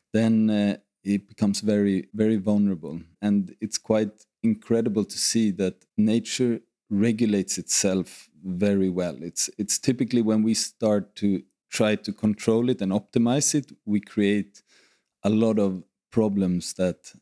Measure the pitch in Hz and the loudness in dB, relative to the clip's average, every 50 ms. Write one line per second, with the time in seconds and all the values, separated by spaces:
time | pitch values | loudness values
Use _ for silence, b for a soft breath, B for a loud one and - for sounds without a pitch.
0 | B _ - 110 113 113 113 110 110 107 107 104 104 101 98 - _ _ _ _ | B _ 0 0 2 4 4 4 2 2 2 2 0 0 -2 -4 _ _ _ _
1 | _ 95 101 101 - _ - - 107 101 101 - 104 107 107 104 101 101 98 95 | _ -2 -2 -2 -4 _ -4 -2 0 0 0 0 0 0 0 2 2 2 0 0
2 | - - - 107 107 110 110 104 95 107 104 104 101 101 95 80 78 73 76 85 | -2 -6 -4 0 2 2 2 0 0 0 2 2 2 2 0 -4 -6 -12 -12 -12
3 | 82 82 _ _ - 104 101 101 95 87 - - 110 104 - - - - 110 107 | -14 -16 _ _ -2 0 0 0 0 -2 -6 -10 -8 -8 -8 -8 -2 0 2 2
4 | 110 101 - - - _ _ _ - 113 107 104 - - 117 113 113 117 101 107 | 2 0 -4 -10 -20 _ _ _ 0 0 0 0 0 0 0 0 2 0 0 0
5 | 101 - - - - - - 117 113 104 92 95 98 90 - - _ _ _ - | -2 -2 -4 -4 -4 0 0 2 2 0 0 0 -2 -2 -2 -6 _ _ _ 0
6 | 107 107 110 117 113 - - - 127 120 117 110 - _ _ _ _ _ 107 98 | 2 2 2 0 0 -2 -2 -2 0 0 0 -4 -6 _ _ _ _ _ 0 2
7 | 107 117 113 107 120 107 104 101 95 - - - 87 - - - - 101 92 95 | 2 2 2 2 2 2 2 0 0 -2 -6 -8 -6 -4 -2 0 0 0 0 0
8 | 85 - - - - - _ 78 80 95 90 87 101 101 101 98 95 95 87 90 | -2 -4 -10 -18 -20 -20 _ _ -10 -8 -4 0 0 2 2 2 2 0 0 -2
9 | 90 87 71 64 78 85 - - - - - - 104 - - - - - 127 120 | -4 -4 -6 -8 -12 -10 -6 -6 -6 -6 -6 -8 -6 -4 -4 -2 -2 -2 -2 -2
10 | 123 110 127 120 113 107 110 110 107 113 110 - - - - _ - 107 104 104 | -2 -2 0 0 0 2 0 0 0 0 -2 -2 -4 -6 -6 _ 0 2 2 0
11 | 95 - _ - 104 101 98 87 - _ _ _ _ _ - - 113 107 104 101 | 0 -4 _ -4 0 0 0 -2 -4 _ _ _ _ _ -2 0 0 0 0 -2
12 | - - 101 - - 110 104 - - - 110 113 120 123 127 - 101 95 95 104 | -4 -8 -8 -2 -2 -2 -2 0 0 0 2 2 2 0 0 -2 -2 -2 -2 -2
13 | - _ - 120 117 117 123 151 147 - - 151 139 - - - _ 107 104 104 | -4 _ 0 2 2 2 2 0 0 0 0 -2 -4 -6 -12 -14 _ -2 -2 -2
14 | - - - - 101 98 104 104 98 - _ - b b b b b b b b | -2 -4 -2 0 2 2 2 0 -2 -6 _ -20 b b b b b b b b
15 | b b _ _ - 101 110 107 113 113 110 107 101 98 92 92 - _ _ _ | b b _ _ -2 0 2 2 2 2 2 2 0 0 -2 -4 -10 _ _ _
16 | _ _ - 113 110 107 101 101 95 90 90 87 - - - - 92 90 87 - | _ _ -2 0 0 0 0 0 0 0 0 -2 -4 -6 -4 -2 -2 -2 -2 -6
17 | - - - _ | -12 -20 -20 _